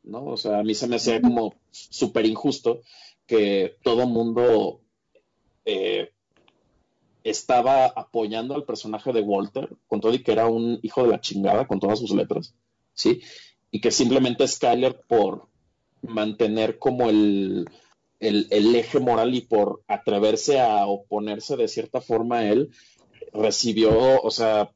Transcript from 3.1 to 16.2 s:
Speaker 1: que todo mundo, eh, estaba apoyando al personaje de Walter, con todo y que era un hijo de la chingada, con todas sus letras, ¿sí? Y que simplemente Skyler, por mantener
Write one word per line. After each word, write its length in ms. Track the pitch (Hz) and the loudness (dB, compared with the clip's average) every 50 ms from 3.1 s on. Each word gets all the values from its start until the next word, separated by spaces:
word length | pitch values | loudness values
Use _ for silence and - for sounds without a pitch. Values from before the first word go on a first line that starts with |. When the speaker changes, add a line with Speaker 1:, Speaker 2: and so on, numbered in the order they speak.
| _ _ _ | _ _ _
Speaker 1:
que 480 | - 117 110 104 101 101 98 92 85 - _ _ | 0 2 2 2 2 0 0 -2 -4 -6 _ _
todo 240 | 131 117 120 127 | 0 2 2 2
mundo, 720 | 123 117 113 117 117 113 120 120 123 113 104 98 87 - _ _ _ _ _ _ _ _ _ _ _ _ _ _ _ _ _ _ | 0 0 0 -2 0 0 2 4 4 4 4 2 -2 -6 _ _ _ _ _ _ _ _ _ _ _ _ _ _ _ _ _ _
eh, 440 | 104 101 95 - 107 98 98 - - _ _ _ _ _ _ _ _ _ _ _ _ _ _ _ _ _ _ _ _ _ _ _ | -6 -4 -2 -2 -2 -2 -4 -6 -8 _ _ _ _ _ _ _ _ _ _ _ _ _ _ _ _ _ _ _ _ _ _ _
estaba 600 | 110 107 - - - 127 120 120 131 139 131 131 | -6 -6 -6 -2 2 2 2 4 4 4 4 4
apoyando 720 | 123 - 113 104 _ - 117 110 107 110 113 117 127 143 | 2 0 -4 -12 _ -4 -4 -4 -2 -4 -6 -6 -6 -8
al 100 | 147 147 | -8 -6
personaje 480 | - 113 104 - 110 110 107 - 135 120 | -8 -10 -10 -8 -10 -10 -6 -6 -2 -2
de 80 | 113 | 0
Walter, 480 | 104 104 101 98 98 98 _ 131 - - - _ _ | 0 0 0 -2 -2 -4 _ -10 -10 -10 -16 _ _
con 140 | _ - 104 | _ -6 -2
todo 120 | - 110 120 | 0 0 0
y 100 | 131 - | 0 0
que 80 | - | 0
era 160 | 107 110 113 | 0 2 2
un 320 | 117 113 117 117 120 120 - | 2 0 0 -2 -4 -4 -6
hijo 220 | - 110 - 135 127 | -8 -6 -2 2 2
de 60 | 120 | 2
la 120 | 101 - | 2 0
chingada, 460 | - - - 98 98 95 95 110 135 | -4 -6 -4 -2 0 0 0 0 0
con 120 | - 104 95 | -2 -4 -2
todas 200 | 98 98 107 127 | 0 -2 -2 -2
sus 120 | 120 101 | -2 -2
letras, 440 | 98 101 - - - - - - _ _ _ _ _ _ _ _ _ | -2 -2 -2 -2 -4 -8 -8 -10 _ _ _ _ _ _ _ _ _
¿sí? 280 | - - - 359 - - - - - - - _ _ _ _ | -2 0 0 0 0 -4 -20 -20 -20 -20 -20 _ _ _ _
Y 100 | - 104 | -10 -2
que 100 | - 120 | -2 -2
simplemente 560 | - - 131 120 131 135 131 127 117 - 135 | 0 2 0 2 2 2 2 0 2 0 0
Skyler, 520 | - - - - 123 120 123 131 127 - - _ | 0 0 -2 0 0 2 2 0 -2 -2 -4 _
por 400 | _ 123 110 101 95 92 - - _ _ _ _ _ _ _ _ _ _ _ | _ 2 2 2 2 -2 -8 -14 _ _ _ _ _ _ _ _ _ _ _
mantener 760 | - - 113 110 | -16 -8 -6 -4